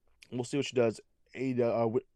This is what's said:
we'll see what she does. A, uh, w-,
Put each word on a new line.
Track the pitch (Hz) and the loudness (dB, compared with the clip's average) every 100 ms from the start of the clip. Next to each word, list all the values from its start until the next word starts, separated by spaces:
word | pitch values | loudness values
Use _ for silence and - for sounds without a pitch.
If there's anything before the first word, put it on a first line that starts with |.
| _ _ - | _ _ -10
we'll | 123 | -6
see | 120 143 | -4 -2
what | 131 | -2
she | 123 | 2
does. | 117 104 - _ _ 98 | 2 0 -12 _ _ -6
A, | 131 | -4
uh, | 123 117 110 | 0 2 2
w-, | 117 117 - | 2 0 -4